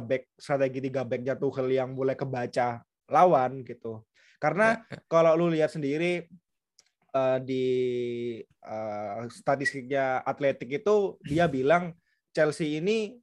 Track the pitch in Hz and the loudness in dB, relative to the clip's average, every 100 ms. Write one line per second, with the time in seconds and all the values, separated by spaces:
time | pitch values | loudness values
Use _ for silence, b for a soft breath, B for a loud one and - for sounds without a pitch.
0 | 117 135 - _ - 143 135 131 131 131 | 0 -4 -4 _ -4 0 0 -2 -6 -4
1 | 120 123 123 127 139 131 131 131 127 131 | 0 0 0 -2 -2 -2 0 0 0 -2
2 | 131 131 135 131 120 - 120 117 - _ | -2 -2 -4 -4 -4 0 -2 -2 -10 _
3 | - 143 180 151 127 135 120 120 117 110 | 0 6 6 6 2 -4 -14 -14 -12 -12
4 | - _ b b 151 165 220 226 - - | -16 _ b b -2 2 2 0 -6 -18
5 | - 165 165 160 170 160 156 165 139 151 | 0 4 6 6 2 2 0 0 -4 -2
6 | 175 175 170 180 _ _ _ _ _ _ | -2 -4 -6 -20 _ _ _ _ _ _
7 | _ 135 131 131 127 131 127 127 127 123 | _ -2 0 0 -2 -2 0 2 0 -2
8 | 120 120 120 113 - _ - 110 110 104 | -4 -4 -6 -8 -12 _ -12 -8 -6 -6
9 | 104 107 120 - - 139 139 139 123 139 | -8 -8 -10 -6 -2 0 -2 -6 -4 -2
10 | 131 127 - 135 143 131 120 143 208 208 | 0 -2 -4 -2 0 -2 -4 -4 2 2
11 | 196 - - 156 170 135 131 170 175 165 | 2 -4 -2 2 2 2 4 4 2 -12
12 | _ _ _ - 151 147 156 151 180 226 | _ _ _ 0 2 0 -2 -2 0 0
13 | 214 247 | -2 -10